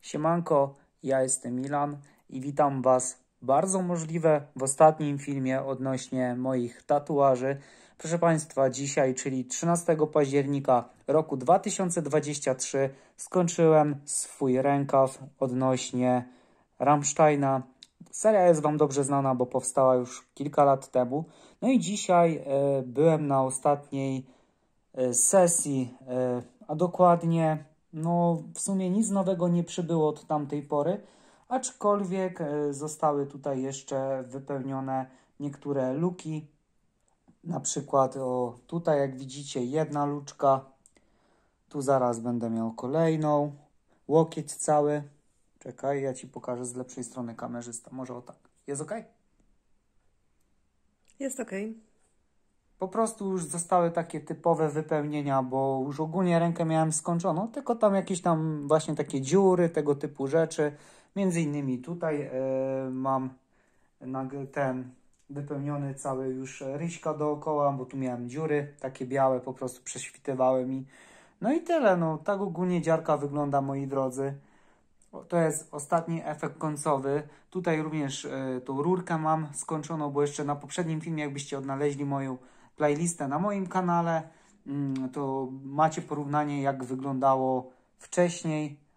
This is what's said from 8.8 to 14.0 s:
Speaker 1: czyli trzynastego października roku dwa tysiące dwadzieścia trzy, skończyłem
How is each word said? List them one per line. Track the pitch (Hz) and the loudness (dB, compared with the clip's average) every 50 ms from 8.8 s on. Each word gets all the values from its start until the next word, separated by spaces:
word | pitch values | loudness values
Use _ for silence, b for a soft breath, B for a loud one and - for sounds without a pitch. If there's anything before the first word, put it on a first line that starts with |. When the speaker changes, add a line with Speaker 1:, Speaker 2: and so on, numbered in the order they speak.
| 139 139 139 156 139 131 127 | -6 -2 0 2 2 2 0
Speaker 1:
czyli | 127 - 139 131 131 123 | -2 -4 -4 -4 -4 -4
trzynastego | 123 - - - 170 170 170 170 - 165 156 151 151 | -6 -6 -2 0 2 2 2 2 2 2 2 2 2
października | 156 156 147 135 135 143 139 139 143 139 139 - 127 120 117 - _ _ _ - | 4 2 2 4 2 2 2 2 0 -2 2 4 2 2 2 -2 _ _ _ 2
roku | 139 156 156 156 143 131 | 2 2 2 2 -4 -4
dwa | 127 131 175 190 | 4 4 4 4
tysiące | - 214 190 - 190 180 170 180 | 4 0 -2 -2 -2 -2 0 -2
dwadzieścia | 160 143 143 156 139 147 151 143 - 139 127 | -2 0 0 0 0 0 -6 -4 -2 -2 -2
trzy, | - - - - 135 135 135 135 B B B B B | -2 -4 -4 0 0 0 0 -2 B B B B B
skończyłem | - - - 185 180 170 - - 170 160 160 151 151 151 143 143 | -14 -2 0 2 2 2 2 4 6 8 8 8 6 4 0 -4